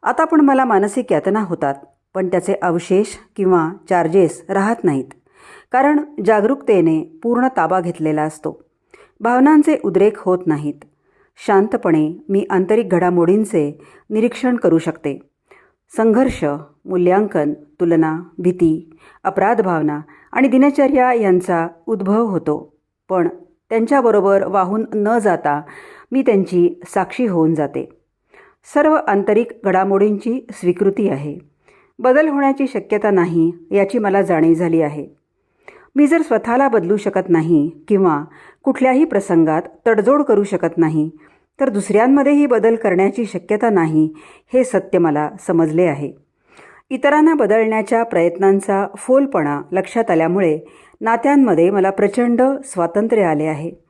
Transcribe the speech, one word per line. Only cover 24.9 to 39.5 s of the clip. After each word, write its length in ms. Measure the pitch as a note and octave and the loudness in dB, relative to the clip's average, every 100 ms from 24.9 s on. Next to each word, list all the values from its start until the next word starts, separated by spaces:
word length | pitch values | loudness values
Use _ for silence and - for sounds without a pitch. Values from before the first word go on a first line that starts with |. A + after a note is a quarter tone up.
न 260 | G#3+ G#3 A#3 | -4 0 0
जाता 420 | G#3 E3 D3+ D3 D3+ - - - - | 0 -2 -2 -4 -6 -20 -20 -20 -6
मी 100 | B3+ | -2
त्यांची 600 | C4+ G#3 F#3 F3+ F3 - - | 2 2 0 2 0 0 -8
साक्षी 380 | - F#3 - B3 | -4 -4 -4 -2
होऊन 300 | F3 D#3+ E3 | 0 0 0
जाते. 340 | C#3+ C3+ B2+ _ _ _ _ - _ _ _ | -4 -6 -10 _ _ _ _ -20 _ _ _
सर्व 240 | D4 D4 D#4 - | 0 2 2 0
आंतरिक 400 | G3+ G3+ G#3 A#3 - G3 | -2 0 0 0 -4 -2
घडामोडींची 840 | F#3 F#3+ G3 G#3 G3+ A#3 B3 - | 0 0 2 0 0 -4 -8 -8
स्वीकृती 580 | G3+ F3+ F3 G3+ G3 G3+ | -6 -4 0 0 0 -2
आहे. 280 | C#3 D3 D3+ - _ _ _ _ _ | -4 -8 -12 -18 _ _ _ _ _
बदल 280 | A#3 C4 D#4 | 2 2 2
होण्याची 400 | C#4 C#4 C4+ C4+ | 0 0 0 -4
शक्यता 440 | A3+ F#3+ G#3 G#3 | -4 -4 -2 2
नाही 400 | G3 F3 E3 E3 F3 - | 2 2 2 0 -2 -4
याची 280 | G3 G3 A#3+ | 0 0 0
मला 220 | G#3 G3 | 0 0
जाणीव 320 | F#3 E3+ E3 | 0 2 2
झाली 280 | E3 F3 D#3+ | 2 2 0
आहे. 260 | D3+ D3 C#3+ _ _ _ _ _ - - _ - | -2 -4 -14 _ _ _ _ _ -20 -20 _ 2
मी 120 | D4 | 2
जर 140 | E4 | 2
स्वतःला 460 | D#4+ A3 A3+ A#3+ C#4 | 0 -2 0 0 2
बदलू 300 | A3+ F3 G#3 | 0 0 -2
शकत 320 | G3+ F#3+ F#3 | -2 -4 0
नाही 420 | E3+ D#3+ E3 D3 - - | 0 2 2 0 -6 -2
किंवा 360 | G3+ F#3 D3 D#3 - - _ | 2 2 0 -4 -16 -20 _
कुठल्याही 400 | - C4+ C4 C4 D#4+ | -4 0 2 2 2
प्रसंगात 560 | G#3 G3 E3+ D#3+ | 0 0 2 2